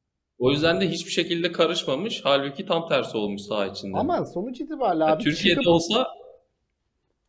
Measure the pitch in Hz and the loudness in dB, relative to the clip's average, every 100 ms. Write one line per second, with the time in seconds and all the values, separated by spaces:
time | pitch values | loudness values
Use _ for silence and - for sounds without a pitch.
0 | _ _ _ - 127 147 165 185 185 165 | _ _ _ -2 0 4 2 2 0 -2
1 | - - 170 170 170 175 165 175 - 135 | -4 -2 -2 0 0 2 2 0 -2 -2
2 | 214 - 135 139 139 143 190 165 165 143 | -4 -2 2 2 0 -6 -2 -2 0 0
3 | 117 113 104 101 - 104 98 98 98 95 | 0 -2 -2 -4 -4 -2 -2 -6 -6 -2
4 | 277 320 139 175 226 247 277 294 226 160 | 0 -2 -2 -6 -8 -8 -10 -2 0 2
5 | 156 156 131 160 180 160 170 170 - 220 | 2 2 0 2 2 4 4 4 4 0
6 | 254 - - - _ _ _ _ _ _ | 0 -6 -20 -20 _ _ _ _ _ _
7 | _ _ | _ _